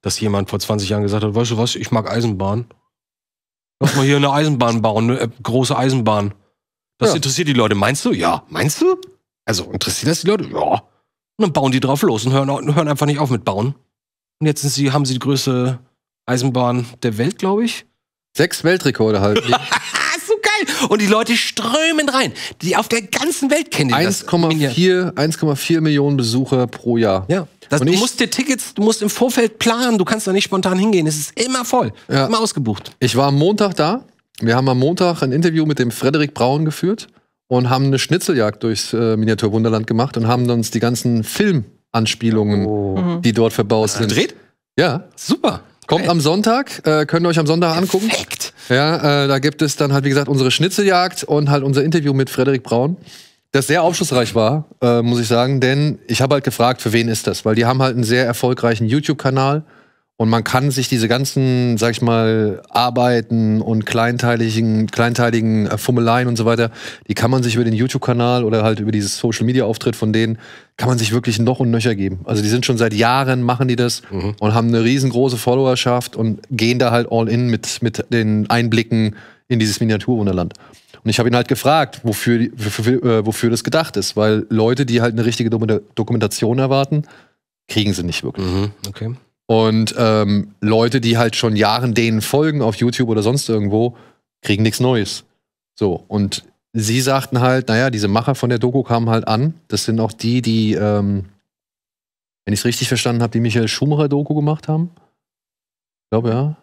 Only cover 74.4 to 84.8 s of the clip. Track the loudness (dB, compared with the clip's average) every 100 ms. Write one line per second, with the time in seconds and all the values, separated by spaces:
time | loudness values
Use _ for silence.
74.4 | 0 2 2 2 2 2 0 2 0 0
75.4 | 0 2 2 0 0 0 -2 -4 -2 -2
76.4 | -6 -2 0 2 2 2 0 -2 0 0
77.4 | 0 -2 -4 -4 -4 -4 -2 0 2 0
78.4 | 0 0 2 0 0 0 0 -4 -20 -20
79.4 | _ 0 0 0 0 0 0 0 0 0
80.4 | -4 -8 -20 -20 _ -8 -2 0 2 2
81.4 | 0 0 2 2 0 -4 -4 -2 0 2
82.4 | 0 -4 -6 -2 0 2 2 2 0 0
83.4 | 0 0 0 -2 -2 -4 -4 0 2 2
84.4 | 0 0 2 0